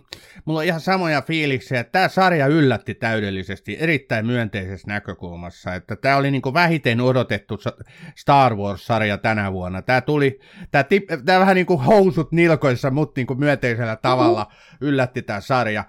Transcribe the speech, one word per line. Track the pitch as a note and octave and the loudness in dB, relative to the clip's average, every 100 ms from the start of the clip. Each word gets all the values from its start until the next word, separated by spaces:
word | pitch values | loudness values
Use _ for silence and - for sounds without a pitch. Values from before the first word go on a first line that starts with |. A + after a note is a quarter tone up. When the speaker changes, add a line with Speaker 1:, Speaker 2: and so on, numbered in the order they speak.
| - - - - - | -10 -20 -20 -14 -6
Speaker 1:
mulla | D#3 | -4
on | D#3+ | -2
ihan | D#3+ | -4
samoja | E3 F#3+ E3+ D3 | -2 -2 0 -2
fiiliksiä. | B2+ D#3+ D3 C3 - B2+ | -2 -2 -2 -2 -4 -6
Tää | A#2 F#3 F3+ | -2 0 0
sarja | - F#3 E3+ C#3 | 2 2 4 4
yllätti | D#3+ C#3 A2 - G2 | 4 4 2 -4 -6
täydellisesti, | A#2 A2 G2+ F#2+ F2+ F#2+ - G2+ | -4 -2 -2 -4 -8 -10 -10 -6
erittäin | E3 D3 - A2+ A2 | -2 -2 -4 -4 -2
myönteisessä | B2 A2 G2+ F#2+ F#2+ - | -2 -2 -6 -10 -10 -8
näkökulmassa. | G#2 G#2 F#2+ F2+ F2 F2 - G2 F2+ | -8 -8 -12 -12 -12 -14 -14 -10 -10
Että | - G#2 | -10 -6
tää | C3+ C#3 | 0 0
oli, | C#3 | 0
niinku, | C3+ C3+ | -2 -2
vähiten | D3 E3+ E3 C3 A#2 | 0 0 0 0 0
odotettu | B2 B2+ A#2 G2+ - G#2+ | 2 2 0 -4 -8 -10
sa-, | A#2+ - - - - - | -8 -10 -16 -20 -20 -8
Star | - C#3+ C3 G#2 | 2 4 4 2
Wars-sarja | G2+ F#2 - A2+ G#2+ G2+ | -4 -6 -2 0 0 -2
tänä | A2+ G#2+ G2 | -2 -2 -2
vuonna. | F#2+ F2+ F#2+ | -4 -6 -6
Tää | - B2+ | -2 0
tuli, | B2 D3+ C#3 C3+ _ - F3 | 0 0 0 -2 _ -20 -4
tää | D3 | -2
tip-, | C3+ G3+ G3 D#3+ C3+ | 2 0 0 -6 2
tää | F#3 | 4
vähän, | F#3+ F#3 | 4 4
niinku, | F3 E3+ | 2 2
housut | C3 G#3+ F#3+ D#3+ D3 | 4 6 6 2 0
nilkoissa, | E3 E3+ D#3 C#3+ B2 C#3 | 2 4 4 2 0 -2
mut, | C3 D3 - | -2 -2 -4
niinku, | B2 B2+ | -4 -2
myönteisellä | D3 C#3 B2 A#2 A#2 A2 | 0 0 -2 -2 -4 -4
tavalla | B2+ B2+ B2 G3 | 0 2 2 2
Speaker 2:
Mm-hmm. | - _ _ - D3 | -2 _ _ -8 -2
Speaker 1:
yllätti | C3+ B2+ B2 | 0 -2 -4
tää | G#2+ G2+ | -8 -8
sarja. | - C3 A2 G#2 | -2 0 0 -2